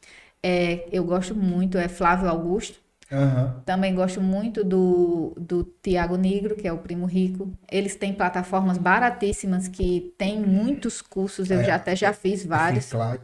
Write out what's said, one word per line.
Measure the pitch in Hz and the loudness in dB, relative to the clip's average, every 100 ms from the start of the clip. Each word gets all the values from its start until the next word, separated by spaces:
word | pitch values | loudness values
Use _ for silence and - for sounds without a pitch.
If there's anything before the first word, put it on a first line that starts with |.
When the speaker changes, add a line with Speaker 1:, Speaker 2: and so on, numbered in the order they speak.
| - - - _ | -20 -20 -20 _
Speaker 1:
é, | 180 180 175 175 - | 0 2 2 -2 -2
eu | 185 | -2
gosto | 175 180 185 220 | 0 0 0 0
muito, | 185 175 190 180 | 0 2 0 0
é | 175 | -2
Flávio | - 170 185 185 | 2 2 4 2
Augusto. | 165 170 202 - - _ _ - | 0 0 -2 -4 -12 _ _ -4
Speaker 2:
Aham. | 139 139 127 131 - - | 2 4 4 0 -4 -4
Speaker 1:
Também | 185 190 185 | 0 0 2
gosto | 185 185 | 0 0
muito | 190 196 226 220 | 0 0 -2 -2
do, | 190 185 180 180 175 170 160 - | 2 4 4 4 4 2 -2 -6
do | 170 175 175 - | -4 -2 -2 -6
Tiago | 202 180 175 185 | -2 0 2 2
Negro, | 185 202 208 214 | 2 2 -2 -4
que | 180 | -4
é | |
o | 165 | -6
Primo | - 175 180 | -6 -4 0
Rico. | 185 185 185 190 - - | 2 0 -2 -8 -12 -4
Eles | 190 196 - | -2 -2 -4
têm | 196 | -6
plataformas | 196 180 180 180 190 190 180 | -2 -2 -2 -2 0 0 2
baratíssimas | 180 208 240 240 202 208 196 185 185 | 2 4 2 0 -2 -2 -2 -2 -4
que | - 180 175 - - | -2 0 0 -4 -6
têm | 196 214 | -4 -2
muitos | 196 190 233 285 233 - | 2 2 2 -2 -6 -8
cursos, | - 190 196 - 185 | -8 -6 -4 -4 0
eu | 185 | 2
Speaker 2:
É, | |
Speaker 1:
já, | - 165 | 2 0
até | - 185 | 0 0
já | 202 | 0
fiz | 208 185 196 175 | 0 -2 -2 -2
Speaker 2:
é | |
Speaker 1:
vários. | 156 165 123 - | 0 2 0 -2
Speaker 2:
Finclass, | 113 117 123 | -2 -2 -4